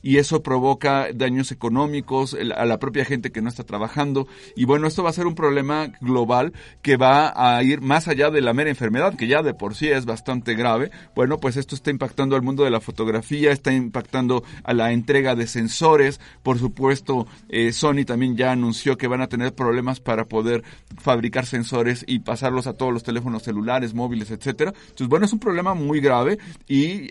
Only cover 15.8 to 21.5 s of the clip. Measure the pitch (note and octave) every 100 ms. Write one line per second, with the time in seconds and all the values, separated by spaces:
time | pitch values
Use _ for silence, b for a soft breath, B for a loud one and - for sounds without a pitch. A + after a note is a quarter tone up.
15.8 | D#3+ D#3 C3+ C#3+ B B - A#2+ B2 G#2+
16.8 | C3+ C3+ - B2+ A2+ B B A2 A#2 A#2
17.8 | D#3 C#3+ C3+ A#2+ B2+ A#2+ B2+ B2 A#2+ A2
18.8 | C#3 C3 B2+ B2+ B2+ A#2 B2+ B2+ B2 A#2+
19.8 | B2 B2+ - A2 A2 A2 A2+ A#2+ B B
20.8 | B - - A#2+ A#2 B2+ B2